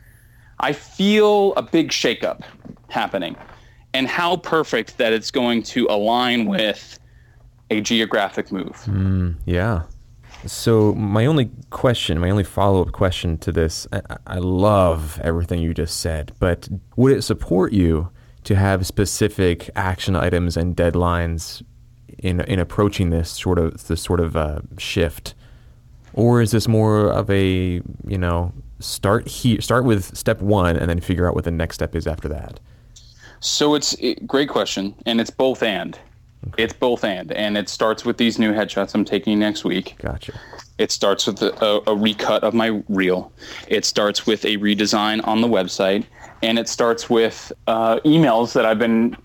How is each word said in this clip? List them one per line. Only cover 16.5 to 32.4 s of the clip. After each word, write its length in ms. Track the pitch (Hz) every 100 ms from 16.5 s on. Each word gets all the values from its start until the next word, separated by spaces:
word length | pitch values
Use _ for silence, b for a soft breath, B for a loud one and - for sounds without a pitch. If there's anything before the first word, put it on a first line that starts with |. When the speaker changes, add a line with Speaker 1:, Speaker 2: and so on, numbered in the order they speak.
| 87 - 98 - -
Speaker 2:
would 160 | 131
it 80 | 123
support 500 | - 101 - 180 180
you 380 | 101 85 78 87 - b b
to 120 | - 98
have 280 | 98 95 95
specific 840 | - 98 - 104 - 90 85 -
action 440 | - 92 92 - 92
items 400 | 87 87 87 82
and 180 | 87 85
deadlines 880 | 85 87 87 87 85 82 - - - - - - - -
in, 220 | 92 90
in 180 | - 92
approaching 500 | 85 - 104 - 87
this 200 | 82 82
sort 280 | - 95 87
of, 300 | 82 - -
this 140 | 80
sort 180 | - 87
of, 160 | 82 80
uh, 240 | 76 76 - -
shift? 560 | - - 82 - - - b b b b b - -
Or 280 | - 117 120
is 100 | 110
this 160 | 113 110
more 400 | 110 110 107 104
of 200 | 57 98
a, 520 | 98 95 92 92 87 - - -
you 120 | 95
know, 340 | 87 85 87 - - -
start 460 | - - 98 110 -
he-, 320 | - 123 107
start 240 | - 117 127
with 280 | 104 92 -
step 240 | - 110
one 340 | 101 104 87 82
and 140 | -
then 100 | 85
figure 260 | - 87 87
out 100 | -
what 100 | 85
the 60 |
next 240 | 82 82 -
step 200 | 82 82
is 100 | 80
after 220 | 78 76
that? 320 | 76